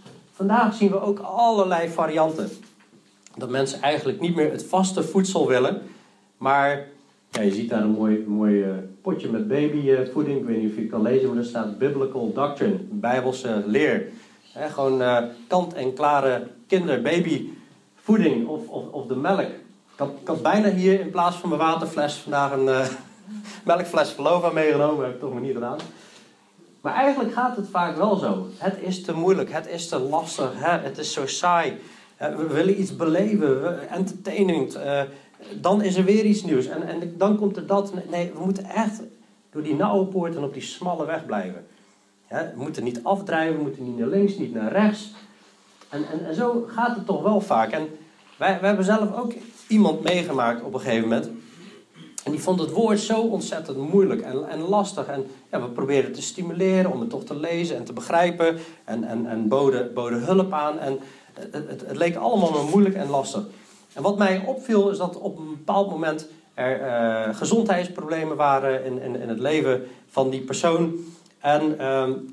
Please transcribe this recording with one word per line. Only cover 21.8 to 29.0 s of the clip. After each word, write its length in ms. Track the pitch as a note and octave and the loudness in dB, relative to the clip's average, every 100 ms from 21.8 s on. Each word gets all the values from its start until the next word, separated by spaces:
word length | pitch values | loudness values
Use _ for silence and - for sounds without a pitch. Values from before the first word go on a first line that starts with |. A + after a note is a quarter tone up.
| E3 - D3 | -2 -2 -2
vandaag 380 | - - C#3+ C#3 | -4 -4 0 0
een, 160 | C3+ C3+ | 2 2
eh, 180 | C3 C3 - - - | 2 0 -4 -14 -20
<laughs> 400 | - G#3+ - - | -16 -16 -14 -8
melkfles 460 | - E3+ F3 - D3 | 0 2 2 0 0
Velova 400 | - C#3+ F3 E3+ | 2 2 4 2
meegenomen, 540 | D#3 D#3 C#3+ D3 D3+ | 2 4 4 4 2
heb 100 | B2+ | -2
ik 60 | B2+ | -4
toch 120 | C#3+ | -8
maar 100 | B2 | -6
niet 120 | C3+ | -4
gedaan. 240 | A#2+ A#2+ D3 E3+ - - - - _ _ _ - _ | -4 -4 -6 -10 -18 -20 -20 -20 _ _ _ -20 _
Maar 140 | C#3+ | -4
eigenlijk 380 | - C#4 C#4 A3+ | 2 4 4 0
gaat 240 | - B3+ G#3+ | 0 -2 -2
het 120 | F#3+ | -4
vaak 280 | F3+ E3+ D3+ | 0 0 2
wel 200 | G#3+ G3+ | 2 2
zo. 300 | - F#2+ - - | 0 -2 -6 -6
Het 200 | F#3 F#3+ | -4 -4
is 220 | F3+ F#3 | -4 -6